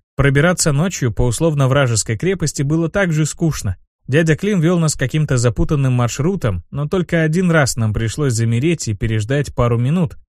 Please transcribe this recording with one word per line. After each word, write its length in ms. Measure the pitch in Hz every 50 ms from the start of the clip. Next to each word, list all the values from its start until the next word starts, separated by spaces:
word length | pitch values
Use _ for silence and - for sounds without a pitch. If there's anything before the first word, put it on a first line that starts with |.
| _ _ _
Пробираться 560 | - 131 143 135 143 151 175 180 - - 165 139
ночью 400 | 139 170 196 - - 139 120 101
по 100 | - 123
условно-вражеской 960 | 123 107 - 160 165 151 143 135 127 135 143 139 120 117 104 - - 113 107
крепости 440 | - 180 196 175 170 143 - - 139
было 260 | 139 156 165 165 160
так 240 | - 202 196 175 156
же 120 | 151 156
скучно. 520 | 147 - - 175 160 135 - - 98 92 - - _ _ _ _ -
Дядя 280 | 127 160 170 160 151
Клим 260 | - - 208 214 180 151
вёл 160 | 170 185 175
нас 160 | 165 151 -
каким-то 420 | - 135 123 - 156 151 - 135
запутанным 560 | 123 120 120 - - 170 151 160 139 135 131 127
маршрутом, 720 | 123 120 117 - - 135 175 202 180 - 113 95 87 - -
но 180 | - 139 147 147
только 340 | - 185 165 - 175 165 160
один 280 | 160 156 185 190 175
раз 260 | 165 160 139 - -
нам 160 | 113 113 110 101
пришлось 400 | 113 113 110 - - 151 135 110
замереть 560 | 110 117 113 117 117 135 170 170 156 - 113
и 60 | 104
переждать 600 | - 120 113 113 110 104 107 139 147 143 - -
пару 220 | - 120 120 117 117
минут, 380 | 120 131 160 185 170 - - - - _